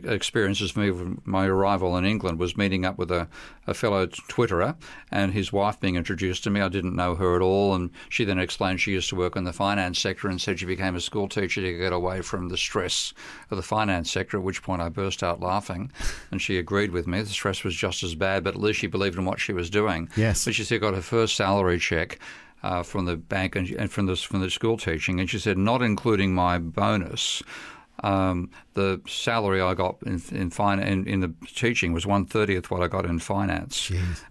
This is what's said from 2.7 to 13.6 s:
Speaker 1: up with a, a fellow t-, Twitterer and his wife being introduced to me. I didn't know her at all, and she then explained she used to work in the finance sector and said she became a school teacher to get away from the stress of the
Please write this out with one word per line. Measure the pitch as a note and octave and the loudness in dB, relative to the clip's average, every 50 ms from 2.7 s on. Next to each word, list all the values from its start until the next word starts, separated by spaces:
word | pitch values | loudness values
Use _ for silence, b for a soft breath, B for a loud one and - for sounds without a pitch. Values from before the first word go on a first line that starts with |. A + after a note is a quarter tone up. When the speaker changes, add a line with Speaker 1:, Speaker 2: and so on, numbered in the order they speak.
| F#2+ F#2 F#2 | 2 2 0
Speaker 1:
up | F#2 F#2 | 0 0
with | - F2+ E2 | -2 -2 0
a, | F2+ F2 E2+ B B B B B B B B | 0 0 0 B B B B B B B B
a | G#2 G2+ | -6 -4
fellow | - B2 G#2+ G2+ F#2+ F#2 | 0 2 2 2 2 2
t-, | F2 - - - - | 0 -2 -12 -12 -6
Twitterer | - - A#2 A2 F#2 E2+ G2 C#3 E3 B B B B B B B | 0 2 2 2 4 2 2 0 0 B B B B B B B
and | - G2+ G2 F#2+ F#2+ | 0 0 0 2 2
his | G#2+ F#2 - | 0 -2 0
wife | G2+ G2+ G2+ G#2+ G#2+ - | 0 2 2 2 0 0
being | - F#2+ F2 | -2 0 0
introduced | F2 E2+ - F#2 D#2+ F#2+ F#2 F2+ - - | 0 -2 -2 -2 -2 0 -2 -2 -2 0
to | G#2+ | 0
me. | G2+ G2+ | 2 2
I | G2 F2+ | 2 2
didn't | F#2 G2 F2 F2+ F2 | 0 0 -2 0 0
know | F2 F2+ F2+ F2 | 0 0 0 2
her | E2 F#2 F2+ F2 | 2 2 4 4
at | F2 | 4
all, | F#2 F#2 F#2+ G2 G2+ G2 F#2+ | 4 4 4 4 4 4 4
and | F2+ F2+ E2 B B B | 2 0 -4 B B B
she | B - - A2+ | B -2 0 0
then | G2 F#2+ F#2 | 2 2 0
explained | F2+ - - - G2+ F2+ F#2+ F2+ | 0 -2 -2 -2 0 0 2 0
she | - G#2+ F#2+ | 0 0 0
used | F#2 F2 - | 0 0 -2
to | G2 | 0
work | F2+ F2+ F2+ - | 0 0 0 0
in | G2 F2+ | -2 -4
the | F2+ | -4
finance | E2 - G2+ G2 G2+ G2+ F#2 F2+ F2+ - | -2 0 0 2 2 2 0 0 0 0
sector | - G2 F#2 - - G2+ | -2 -2 -2 -2 -4 -4
and | F2+ F2 | -2 -2
said | - G#2 F#2 D#2+ | -2 -2 -2 -2
she | F#2 | -2
became | F2 F#2 E2+ F#2+ F#2+ F2+ | -4 -2 -2 0 -2 -2
a | F2 | -2
school | - - - G#2 G2 | -4 -4 -2 -2 -2
teacher | G2 - G#2+ G2 F2 - G#2+ | -2 0 -2 -2 0 -2 -2
to | F#2 F2+ E2+ | -2 -2 -2
get | E2+ F#2 F#2 | -2 0 0
away | F2+ F2 F2+ F2+ F#2 F#2+ | 0 0 0 0 -2 -4
from | F2 - - F#2 F2+ | -6 -4 -4 -4 -4
the | F2 F2+ | -4 -4
stress | - - - - G#2 F2 E2+ - - - - - B B B B B B B | -4 -4 -2 -2 -2 -2 0 -2 -2 -4 -6 -8 B B B B B B B
of | A2 | -6
the | F#2+ | -6